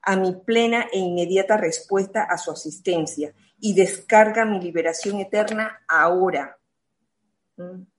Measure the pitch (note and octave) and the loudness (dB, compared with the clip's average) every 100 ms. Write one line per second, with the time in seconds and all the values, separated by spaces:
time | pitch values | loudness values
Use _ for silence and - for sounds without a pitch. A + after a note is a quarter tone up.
0 | - F#3+ F#3 F3+ - A3+ A#3 A#3 - F#3+ | 0 0 0 -2 0 2 2 0 -2 -2
1 | F3+ F3 E3+ F#3+ F#3+ G#3+ F3 D#3+ - G3 | -2 -2 0 0 2 2 0 -6 -4 -2
2 | G3 A3 - C#3+ - D3+ D#3 - - E3+ | -2 -4 -2 -4 -6 -10 -12 -8 -2 -2
3 | D#3 - D3 _ _ _ G#3+ F#3+ F3+ - | -2 -6 -10 _ _ _ 0 4 4 2
4 | - G#3+ G#3+ A3 A3 G3+ F3+ E3 E3 E3 | 4 6 6 4 0 -2 -4 -2 -2 -2
5 | G3+ G3+ F#3+ G#3 G#3+ G#3+ A3 - - D#3+ | -6 -6 -2 -2 -2 -2 -6 -8 -2 2
6 | E3 F3+ F#3 D3+ C#3 - _ _ _ _ | 4 4 2 0 -6 -14 _ _ _ _
7 | _ _ _ _ _ - F3 F#3 F#3+ | _ _ _ _ _ -18 -18 -16 -20